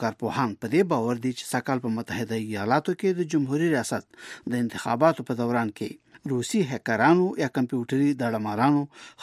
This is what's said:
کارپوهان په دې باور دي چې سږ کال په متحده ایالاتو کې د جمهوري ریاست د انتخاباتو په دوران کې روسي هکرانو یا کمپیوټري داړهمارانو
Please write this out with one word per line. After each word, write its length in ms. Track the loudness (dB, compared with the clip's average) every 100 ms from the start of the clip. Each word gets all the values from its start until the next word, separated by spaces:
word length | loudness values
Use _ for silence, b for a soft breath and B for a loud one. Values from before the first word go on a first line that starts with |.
کارپوهان 500 | -2 -2 -4 0 -2 -2
په 140 | 0
دې 180 | 2 2
باور 320 | 2 0 0
دي 80 | -2
چې 120 | -4 -4
سږ 80 | -4 0
کال 140 | -2 -2
په 80 | -4
متحده 460 | -4 -6 -4 -4
ایالاتو 560 | -4 -4 2 2 2 -2
کې 100 | 0 0
د 160 | 0
جمهوري 400 | 0 0 0 0
ریاست 500 | 0 -2 -6 -8 B B B -4
د 140 | -2
انتخاباتو 680 | -2 -4 -2 4 4 4 -4
په 120 | -2
دوران 340 | 0 0 -2 -4
کې 240 | -10 -10 _ b -4
روسي 280 | -4 0 0 0
هکرانو 560 | -2 -2 4 6 6 4 0
یا 60 | -2 0
کمپیوټري 560 | 0 -2 0 2 2 2
داړهمارانو 600 | -2 -2 -2 2 4 4 0 B B B